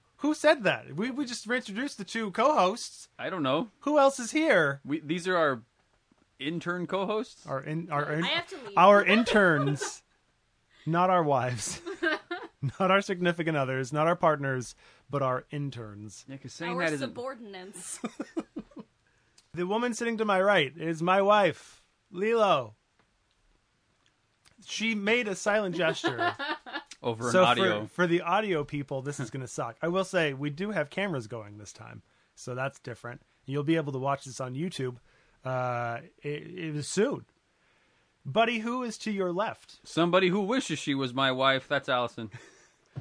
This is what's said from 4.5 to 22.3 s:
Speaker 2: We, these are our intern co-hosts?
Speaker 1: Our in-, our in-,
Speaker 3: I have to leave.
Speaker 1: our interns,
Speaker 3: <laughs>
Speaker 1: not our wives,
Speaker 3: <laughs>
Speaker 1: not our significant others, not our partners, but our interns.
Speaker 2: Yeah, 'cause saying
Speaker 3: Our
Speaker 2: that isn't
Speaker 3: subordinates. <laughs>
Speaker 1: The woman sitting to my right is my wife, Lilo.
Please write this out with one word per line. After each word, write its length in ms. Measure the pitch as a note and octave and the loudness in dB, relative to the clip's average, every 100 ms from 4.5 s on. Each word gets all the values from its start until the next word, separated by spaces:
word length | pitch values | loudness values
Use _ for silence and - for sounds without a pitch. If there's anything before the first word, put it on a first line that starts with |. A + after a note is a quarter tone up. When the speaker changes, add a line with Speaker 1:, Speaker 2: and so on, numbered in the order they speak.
| G3+ D3 C3+ - | 4 4 -2 -4
Speaker 2:
We, 160 | D#3 | -6
these 260 | D3 F3 F3 | -2 -4 0
are 80 | F3+ | 2
our 260 | D3+ B2 A#2 _ _ _ _ _ _ _ | 2 0 -6 _ _ _ _ _ _ _
intern 480 | C#3 E3+ E3+ F3+ F3 | -6 -4 -4 -4 -2
co-hosts? 580 | F#3+ F#3+ G#3+ B3 - - | -2 -2 -2 -4 -12 -8
Speaker 1:
Our 160 | C3+ | -6
in-, 280 | C3+ D#3 F3 | -4 -6 -4
our 180 | C#3+ D3 | -4 -2
in-, 100 | D3+ | -2
Speaker 3:
I 40 | G3 | -2
have 180 | E4 E4+ | -2 -6
to 80 | F#4 | -12
leave. 220 | A3+ G3 | -2 8
Speaker 1:
our 260 | F#3+ G3+ F#3 | 10 10 8
interns, 960 | G#3+ A#3 G#3+ F#3 D3 C#3+ D3 - - _ _ _ _ _ | 4 6 4 6 4 2 0 -4 -8 _ _ _ _ _
Speaker 3:
<laughs> 400 | _ _ _ D3+ | _ _ _ -2
Speaker 1:
not 240 | E3+ F#3 | 2 4
our 120 | F3+ | 4
wives, 600 | D3+ C3+ B2 A#2+ - - F4 E4+ E4 D4+ | 4 2 0 -4 -6 -8 -10 -4 -2 -2
Speaker 3:
<laughs> 560 | - F4+ A#4 _ C#3 - | -6 -10 -10 _ -6 -2
Speaker 1:
not 100 | F#3+ | 2
our 100 | F#3+ | 2
significant 560 | G3+ F3+ F3 E3+ D#3+ D3+ | 2 0 0 0 -2 0
others, 340 | C3 C3 B2+ | 0 -2 -2
not 160 | D3+ D#3+ | 0 2
our 80 | F3 | 4
partners, 600 | E3 D3 C#3 C3 A2+ - - - _ | 2 2 0 -4 -6 -14 -20 -20 _
but 120 | C#3 | -2
our 220 | C3+ B2+ - | 0 -2 -6
interns. 720 | D3 C#3+ A#2+ G#2+ G#2 G#2+ - - | -8 -8 -8 -14 -14 -16 -16 -16
Speaker 2:
Yeah, 80 | C3+ | -16
'cause 160 | B2+ | -16
saying 180 | - E3+ F3 | -10 -6 -2
Speaker 3:
Our 80 | E3 | -2
Speaker 2:
that 80 | |
isn't 160 | D3 C3 | -2 -4
Speaker 3:
subordinates. 920 | A#2 B3+ C4 A3 F#3+ F#3 F3 - - | -6 -10 -10 -14 -14 -14 -14 -14 -10
<laughs> 60 | A3+ - - - - - - - - _ _ _ _ _ _ D#3+ | -10 -10 -10 -10 -10 -14 -16 -20 -20 _ _ _ _ _ _ -6
Speaker 1:
The 100 | F3+ | -2
woman 300 | G#3+ B3 A3 | 0 -2 -2
sitting 240 | A#3 A3 | -4 -2
to 60 | G#3+ | 0
my 140 | F#3+ | 4
right 320 | G3 G3 C3+ D#3 | 4 4 2 -2
is 240 | D#3+ D#3+ | -6 -2
my 220 | E3+ F#3+ | 2 4
wife, 580 | G3 G#3 F#3 - - - _ _ _ | 6 6 6 0 -12 -20 _ _ _
Lilo. 640 | F3+ G#3+ | -4 0